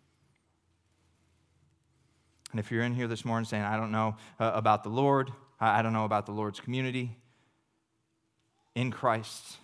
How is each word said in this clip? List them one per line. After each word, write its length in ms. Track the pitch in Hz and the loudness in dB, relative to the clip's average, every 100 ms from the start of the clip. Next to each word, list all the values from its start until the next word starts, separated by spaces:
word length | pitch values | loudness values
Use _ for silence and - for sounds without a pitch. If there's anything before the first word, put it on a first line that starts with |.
| _ _ _ _ _ _ _ _ _ _ _ _ _ _ _ _ _ _ _ _ _ _ _ _ - | _ _ _ _ _ _ _ _ _ _ _ _ _ _ _ _ _ _ _ _ _ _ _ _ -8
And 80 | 110 | -6
if 100 | 107 | -2
you're 120 | 113 | 0
in 120 | 120 | 0
here 140 | 120 117 | 0 -2
this 160 | 113 | -4
morning 200 | 123 113 | -2 -2
saying, 200 | 110 107 | -2 -2
"I 120 | 104 107 | -2 -2
don't 140 | 107 | 0
know, 260 | 110 110 107 - - | 0 0 -2 -14 -2
uh, 140 | 113 | 0
about 300 | 110 107 104 | 2 4 4
the 40 | 107 | 2
Lord, 440 | 120 139 139 127 117 - _ | 2 4 4 2 -6 -20 _
I, 200 | 113 107 | 4 4
I 20 | |
don't 100 | 113 | 4
know 120 | 113 | 2
about 220 | 107 104 101 | 2 0 -2
the 60 | |
Lord's 280 | 104 107 98 | -4 -4 -6
community," 560 | - 127 131 127 123 113 _ _ _ _ _ _ _ _ _ _ _ _ _ _ _ | -6 -2 -2 -2 -6 -8 _ _ _ _ _ _ _ _ _ _ _ _ _ _ _
in 160 | 117 123 | -4 -4
Christ, 680 | - 127 113 107 - - - | 0 0 0 -2 -12 -16 -18